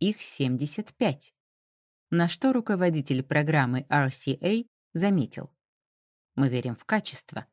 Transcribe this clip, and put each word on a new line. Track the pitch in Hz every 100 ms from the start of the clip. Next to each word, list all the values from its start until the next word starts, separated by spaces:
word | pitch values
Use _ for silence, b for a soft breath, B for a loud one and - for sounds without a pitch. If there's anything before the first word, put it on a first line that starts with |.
их | 190 214
семьдесят | - - 131 123 147 - 214
пять. | - 214 135 - _ _ _ _ _ _ _ _
На | 170 170
что | - 262
руководитель | 254 220 196 180 156 139 127
программы | 135 147 151 151 123 127 -
R | 147 131
C | - - 131
A | 180 226 233 _ _
заметил: | 165 202 190 110 - - _ _ _ _ _ _ _ _
"Мы | - 135
верим | 123 123
в | 117
качество | - 214 - - - - -